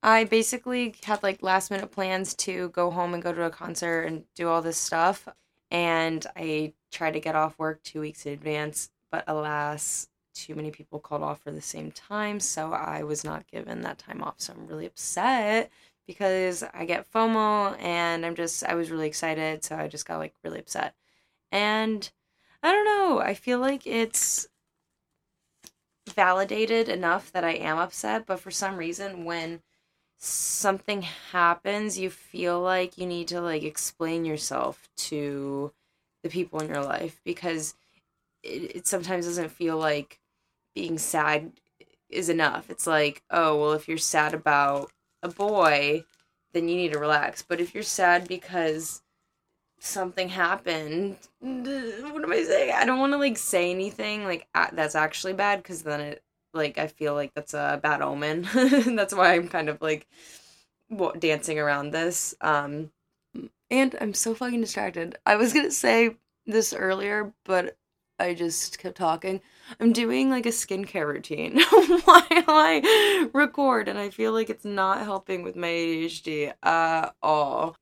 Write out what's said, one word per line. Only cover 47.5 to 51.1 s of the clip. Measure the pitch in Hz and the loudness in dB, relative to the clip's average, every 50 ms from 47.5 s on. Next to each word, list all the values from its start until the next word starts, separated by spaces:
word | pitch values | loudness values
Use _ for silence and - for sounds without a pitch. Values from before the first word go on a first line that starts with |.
| 175 170 | -4 -2
if | 175 175 - | -2 -4 -4
you're | - 214 | -8 -6
sad | - - - 190 175 175 175 175 175 | -6 -2 2 4 6 6 4 2 -2
because | 180 180 - - 180 180 170 160 156 160 160 156 - - _ _ _ _ _ _ _ _ _ _ _ _ _ _ _ _ | -10 -10 -10 -6 -4 -2 0 0 0 -2 -4 -8 -10 -12 _ _ _ _ _ _ _ _ _ _ _ _ _ _ _ _
something | - - - 202 185 180 180 190 185 180 | -12 -8 -6 -4 -6 -4 -2 -4 -4 -4
happened, | 185 190 180 170 185 196 - 185 165 160 156 151 151 170 196 202 | 0 2 2 2 2 0 0 -2 -2 -2 -2 -2 -2 -2 -2 -2